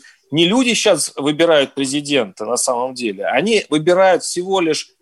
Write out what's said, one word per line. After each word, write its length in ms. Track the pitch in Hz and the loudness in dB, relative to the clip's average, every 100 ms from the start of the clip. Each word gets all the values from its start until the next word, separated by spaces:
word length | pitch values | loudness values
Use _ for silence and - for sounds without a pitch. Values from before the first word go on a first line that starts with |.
| - _ _ | -8 _ _
не 140 | 151 214 | 0 2
люди 300 | 240 247 208 | 2 2 0
щас 360 | 214 160 - - | 2 0 -2 -4
выбирают 560 | 143 151 165 151 131 | -2 2 4 4 2
президента 720 | - 135 147 143 143 101 - 95 | -2 -4 -4 -2 -2 -2 -6 -6
на 100 | 120 | -2
самом 380 | - 120 127 | -2 -2 -4
деле, 320 | 127 117 95 90 | -6 -6 -4 -2
они 400 | 120 202 214 - | -2 0 0 0
выбирают 540 | 156 156 180 190 170 | -2 2 4 4 2
всего 380 | - 175 185 190 | -2 -8 -4 -2
лишь 300 | 160 147 - _ | 0 -2 -8 _